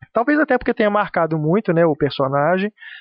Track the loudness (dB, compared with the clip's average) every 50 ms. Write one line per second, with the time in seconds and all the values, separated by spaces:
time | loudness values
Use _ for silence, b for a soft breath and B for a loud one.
0 | -20 _ _ -2 0 2 2 0 2 0 0 0 0 -2 0 0 0 0 2 0
1 | -2 0 0 -2 0 0 -2 -2 0 0 0 0 0 0 2 2 2 2 2 0
2 | -2 -2 0 -2 -2 0 0 0 2 2 0 0 -2 -4 -6 B B B B B